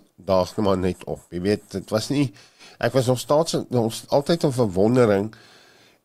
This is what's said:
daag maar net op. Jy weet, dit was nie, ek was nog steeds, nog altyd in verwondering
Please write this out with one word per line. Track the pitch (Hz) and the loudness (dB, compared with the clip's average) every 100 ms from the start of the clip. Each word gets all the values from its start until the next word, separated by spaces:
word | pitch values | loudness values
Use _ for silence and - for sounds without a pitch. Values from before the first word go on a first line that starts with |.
| - - | -8 -10
daag | 92 92 90 - | 0 0 0 -2
maar | 104 92 | 0 0
net | 92 90 | 0 -4
op. | - 76 - | -8 -12 -10
Jy | 87 | -6
weet, | 95 104 - | -2 -2 -4
dit | - - | -12 -4
was | 107 - | -4 -2
nie, | 143 139 - - _ - - | -2 -2 -6 -20 _ -20 -6
ek | 117 | -2
was | 127 120 | 0 0
nog | 123 | 0
steeds, | - 147 165 151 - | 0 0 0 -4 -2
nog | 123 110 - - | 0 0 -4 -2
altyd | 135 143 170 | -2 0 0
in | 156 | 0
verwondering | 127 110 90 110 127 117 98 107 - - - _ _ _ _ | 0 0 2 2 4 4 2 -2 -8 -20 -20 _ _ _ _